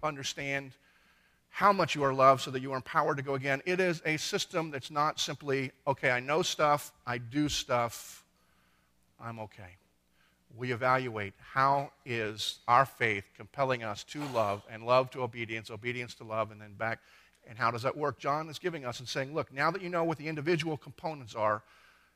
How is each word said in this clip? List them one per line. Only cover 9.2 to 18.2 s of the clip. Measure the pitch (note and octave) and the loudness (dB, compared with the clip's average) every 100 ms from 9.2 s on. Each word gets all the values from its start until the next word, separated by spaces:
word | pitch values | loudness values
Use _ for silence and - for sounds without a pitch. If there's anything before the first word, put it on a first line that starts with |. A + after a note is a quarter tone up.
I'm | A#2 A2+ | -12 -10
okay. | G#2+ - F#2 F2+ _ _ _ _ _ _ _ A2+ | -12 -14 -20 -20 _ _ _ _ _ _ _ -8
We | B2+ | -4
evaluate | A#2 B2+ B2+ B2+ G#2+ G2 - | 0 2 2 0 -6 -6 -10
how | - C3+ C3+ C#3+ C#3+ - - | -4 2 4 4 0 -10 -6
is | A#2 G#2+ G#2+ - - - | -4 -2 -4 -6 -4 6
our | B2 | 6
faith | C3+ - A#2 G2+ - - | 6 2 0 0 -4 -18
compelling | A2 C#3 C3+ B2 | -12 -4 -2 0
us | A2 G2+ | -4 -8
to | - D3 C#3+ | -10 -8 -2
love | A#2+ G#2 G2+ - | 2 2 0 -8
and | A2 A#2 | -8 4
love | B2+ B2+ | 4 4
to | C#3 | -4
obedience, | B2 A#2+ A2 A2+ G#2+ | -6 -6 -6 -6 -8
obedience | G#2+ B2 B2 A#2+ - | -8 -6 -6 -8 -12
to | |
love, | A2 A2 G#2+ | -6 -4 -4
and | G#2 | -6
then | G#2+ | -18
back. | G2+ A2+ A2 _ - _ _ C3 | -6 -4 -4 _ -20 _ _ -20
And | A2+ | -2
how | A#2 | -2
does | A#2 | 0
that | B2+ D3 | -2 0
work? | C#3+ - | -4 -2